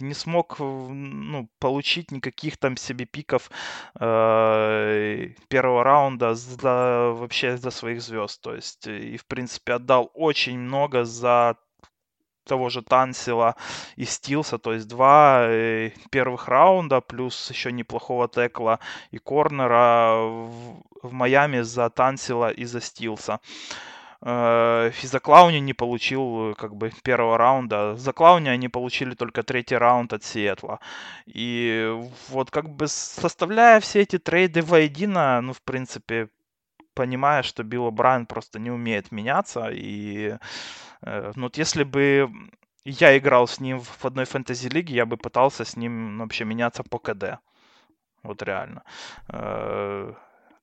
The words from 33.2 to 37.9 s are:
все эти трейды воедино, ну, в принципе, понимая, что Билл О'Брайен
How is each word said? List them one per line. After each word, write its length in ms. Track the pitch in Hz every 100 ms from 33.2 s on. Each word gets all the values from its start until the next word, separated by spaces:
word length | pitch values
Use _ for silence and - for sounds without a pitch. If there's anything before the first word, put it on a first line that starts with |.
| 175 - 175 220 233 220
все 220 | - 208
эти 180 | 202 175
трейды 440 | - 165 185 165
воедино, 800 | 160 170 156 143 208 190 139 123
ну, 120 | 127
в 100 | 127
принципе, 680 | - 131 127 120 - 113 110 _ _ _ _ _ _
понимая, 500 | - 127 127 139 147
что 180 | 123 -
Билл 260 | 110 123
О'Брайен 380 | 120